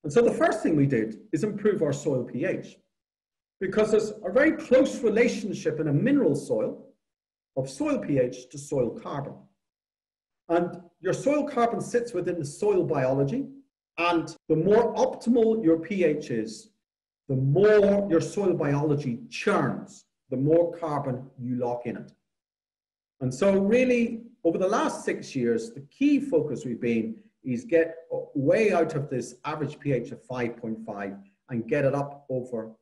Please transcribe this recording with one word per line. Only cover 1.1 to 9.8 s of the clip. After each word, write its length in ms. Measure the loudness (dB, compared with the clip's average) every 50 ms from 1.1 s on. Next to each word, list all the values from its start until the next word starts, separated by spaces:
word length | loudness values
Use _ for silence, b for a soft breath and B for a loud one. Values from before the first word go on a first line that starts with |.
| -6 -12 -10 -6 -4
is 100 | -2 -2
improve 400 | -2 -4 0 0 0 2 2 0
our 100 | 0 -2
soil 300 | -2 -2 -2 -2 -2 -4
P 220 | -4 -6 -4 -4
H, 320 | -4 -4 -6 -8 -14 -20 _ _ _ _ _ _ _ _ _ _ _ _ _ _ _ _ _
because 300 | -6 -2 0 0 2 4
there's 220 | 4 2 2 0 -8 -8 -10
a 60 | 0
very 220 | 2 4 4 4 2
close 480 | 0 0 4 6 6 6 4 0 -2
relationship 800 | 0 0 4 4 2 2 2 -2 -4 -6 -6 -4 -4 -4 -2 -2
in 80 | -2 0
a 40 | 0
mineral 440 | 2 2 4 2 4 4 2 2
soil 500 | 0 -2 -2 -2 -2 -2 -2 -6 -10 -16 -20 _ _ _ _ _ _ _ _ _ _ _ _ _
of 120 | -6 -6 -6
soil 300 | -6 -6 -2 -2 -2 -2
P 200 | -2 0 0 2
H 300 | 0 0 -2 -10 -16 -16
to 80 | -16 -16
soil 320 | -10 -6 -2 -2 -2 -2
carbon. 440 | -4 -8 -12 -10 -8 -8 -8 -10 -12 -16 -20 _ _ _ _ _ _ _